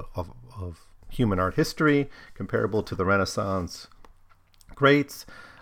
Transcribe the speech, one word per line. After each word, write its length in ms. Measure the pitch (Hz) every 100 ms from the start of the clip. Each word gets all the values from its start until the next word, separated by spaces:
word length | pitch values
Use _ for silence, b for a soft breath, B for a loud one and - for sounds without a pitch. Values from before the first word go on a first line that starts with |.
| -
of, 180 | - 85 - - 101
of 220 | 90 82 - - -
human 300 | - 117 92
art 160 | 92
history, 540 | 117 160 - 151 143 139 b b
comparable 480 | - 101 113 110 107
to 120 | 98
the 100 | 92
Renaissance 840 | 92 98 92 - 101 95 87 - - - - - - - _ _ -
greats. 520 | - 139 143 139 - - B B B